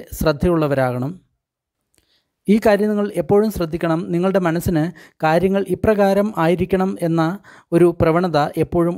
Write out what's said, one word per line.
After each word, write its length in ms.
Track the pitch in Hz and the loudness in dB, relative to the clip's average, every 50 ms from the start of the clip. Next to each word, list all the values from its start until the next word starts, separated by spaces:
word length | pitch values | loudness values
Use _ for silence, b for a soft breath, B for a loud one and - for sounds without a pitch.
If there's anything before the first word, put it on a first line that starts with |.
| - - | -4 -8
ശ്രദ്ധയുള്ളവരാകണം. 1000 | - - - 160 151 135 - 180 175 160 156 143 139 131 131 127 123 123 123 143 185 - _ _ _ _ _ _ _ _ _ _ _ _ _ _ _ _ _ _ _ _ _ _ _ _ _ - | -8 -2 -2 -2 0 0 0 0 2 2 0 0 0 0 0 0 -2 -4 -6 -8 -8 -12 _ _ _ _ _ _ _ _ _ _ _ _ _ _ _ _ _ _ _ _ _ _ _ _ _ 0
ഈ 80 | 202 226 | 2 2
കാര്യം 300 | - 226 202 196 208 214 | 4 4 2 2 2 0
നിങ്ങൾ 200 | 208 208 208 202 | 0 -2 -2 -2
എപ്പോഴും 380 | - 175 165 - 202 202 214 220 | -4 -4 0 2 2 2 2 0
ശ്രദ്ധിക്കണം. 500 | 196 - 175 160 156 170 - 165 160 165 190 190 | -2 -4 -6 -6 -4 -4 -2 -2 -2 -2 -2 -2
നിങ്ങളുടെ 260 | 175 170 180 196 185 196 | -2 -2 0 0 0 0
മനസ്സിന് 460 | 180 165 160 175 - - 180 151 151 175 B B B B B - | 0 0 -2 -2 -2 -2 -2 -2 -2 -4 B B B B B -4
കാര്യങ്ങൾ 420 | - 156 160 175 180 190 196 196 196 190 | -2 0 2 2 0 0 0 -2 -2 -4
ഇപ്രകാരം 640 | 180 170 - 226 214 196 202 196 196 202 208 214 214 | -4 -2 0 0 2 2 2 2 2 0 0 -2 -2
ആയിരിക്കണം 560 | 175 160 160 180 170 180 180 - 185 190 190 202 196 | 0 0 0 0 0 0 -2 0 0 0 -2 -4 -4
എന്ന 200 | 175 165 165 165 160 160 190 202 B B B B B _ | -4 -2 0 0 0 -2 -4 -8 B B B B B _
ഒരു 160 | 170 170 175 175 170 - | 2 4 4 4 2 2
പ്രവണത 380 | 175 165 160 175 185 180 156 147 147 - - | 2 2 2 2 0 0 0 0 0 0 -2
എപ്പോഴും 400 | 165 156 - - 175 170 175 175 | -4 -4 -2 0 0 0 0 -2